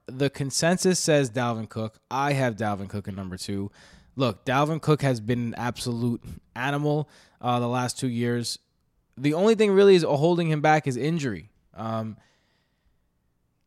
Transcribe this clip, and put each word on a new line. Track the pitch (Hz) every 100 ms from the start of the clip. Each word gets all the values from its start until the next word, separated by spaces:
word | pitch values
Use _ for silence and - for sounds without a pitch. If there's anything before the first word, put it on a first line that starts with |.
| -
The | 127 139
consensus | - 139 - 165 180 190 180
says | - 147 135
Dalvin | 107 120 113 110
Cook. | 113 110 - _
I | 127 143
have | 139 127 104
Dalvin | 107 101 98
Cook | 104 104
at | 98
number | 95 90
two. | - 98 101 - - - _ -
Look, | 127 101 -
Dalvin | 131 151 160
Cook | - 151
has | 139 120
been | 104 123
an | 117 -
absolute | 120 - 123 117 120 120 - - - 117
animal, | 131 143 147 151 143 - _ _
uh, | 123 123
the | 120
last | 123 117 -
two | 131
years. | 117 120 120 117 - _ _ _ _ _ -
The | 143 156
only | 208
thing | 220 214
really | 196 202
is | 185
holding | 156 139 160 175 165
him | 151
back | 151 156 147
is | 123
injury. | 143 170 139 92 107 _ _ -
Um, | 110 113 110 104 _ _ _ _ _ _ _ _ _ _ _ _ _ _